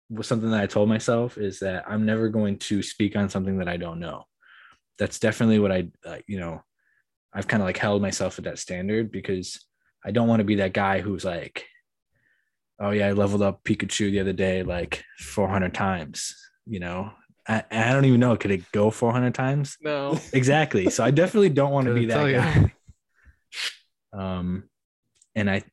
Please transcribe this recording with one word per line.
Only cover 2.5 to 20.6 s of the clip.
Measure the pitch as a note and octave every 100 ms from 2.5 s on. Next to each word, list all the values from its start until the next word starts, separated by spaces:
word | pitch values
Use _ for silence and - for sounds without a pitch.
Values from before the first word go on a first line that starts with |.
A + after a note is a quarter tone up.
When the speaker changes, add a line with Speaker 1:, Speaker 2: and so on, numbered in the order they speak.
| G2
Speaker 1:
to | - G2+
speak | - - G2+ G#2
on | G2
something | G2 F#2+ F#2+
that | F2
I | F2
don't | E2+ E2
know. | E2+ - - _ _ - - _ _ -
That's | G#2 -
definitely | A2 - A2+ G#2+
what | G2+
I, | F#2 F2 - -
uh, | D2+ -
you | G2
know, | E2+ D#2+ - _ _ _ _ _ _
I've | G2+ -
kinda, | A2
like, | F#2 -
held | G#2+ G#2
myself | G2+ - F#2 -
at |
that | F2+ -
standard | - F2+ F#2+ A2 A2+
because | G2 F#2 F#2 F#2 - _ _ _ _
I | -
don't | A2+ A#2
wanna | A2+
be | G#2 G2+
that | F#2+
guy | G#2 G2 G2
who's | G#2 F#2
like, | F#2+ E2+ D#2+ - - _ _ _ _ _ _ _ _ _ _ -
"Oh | G2+
yeah, | G#2 G2+
I |
leveled | G2+ G2+ G2+
up | G2 F#2+
Pikachu | - G#2+ G2 - G2+
the | G2
other | F#2+
day, | F#2 F#2+ F#2
like, | F2+ F2 D#2+ - - -
four | - - F#2+
hundred | G2 F2+
times," | - G2 F2+ D2+ - - - - _ -
you | G2+
know? | F2 F2+ G2+ - _ _ -
I, | A2 -
I | A2+ A#2
don't | C3+
even | C#3 A#2+
know. | B2 G#2+
Could | G2+
it | F#2+ -
go | G#2 G#2+
four | - A#2
hundred | B2 B2
times? | A#2+ C3 C#3+ C#3 -
Speaker 2:
No. | D3+ D3 C#3 E3 -
Speaker 1:
Exactly. | C3 B2+ D3